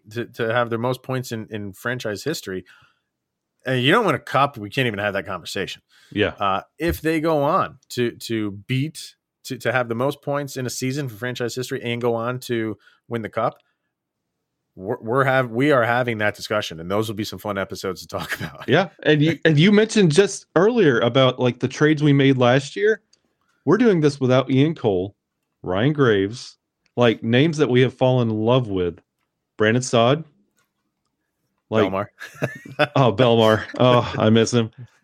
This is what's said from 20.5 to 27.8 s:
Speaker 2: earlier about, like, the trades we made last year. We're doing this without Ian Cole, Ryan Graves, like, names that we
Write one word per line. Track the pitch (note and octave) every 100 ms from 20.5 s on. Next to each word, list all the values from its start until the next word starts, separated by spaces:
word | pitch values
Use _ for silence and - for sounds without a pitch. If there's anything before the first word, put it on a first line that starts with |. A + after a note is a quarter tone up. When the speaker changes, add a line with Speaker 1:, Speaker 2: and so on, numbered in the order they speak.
Speaker 2:
earlier | D#3 G3+ B3 D#3+ A#2
about, | A#2 B2+ C3 B2
like, | B2 A#2+
the | B2
trades | - D3+ D3+
we | D3
made | C#3 C#3 B2+
last | B2 C3+ C#3+ G3+
year. | G#3 G#3+ _ _ _ _ _ _
We're | B2+ G#3
doing | A#3+ F3
this | D3 C#3+
without | B2+ B2+ C3
Ian | C3 D3+ E3
Cole, | A2+ F#2 G2+ - _ _ _ _
Ryan | F2 F#2 C3
Graves, | D3 B2+ G2+ G2 B2 - _ _ _ _ -
like, | A#2+ G#2+
names | A#2 B2 D#3+ D3+
that | B2+
we | B2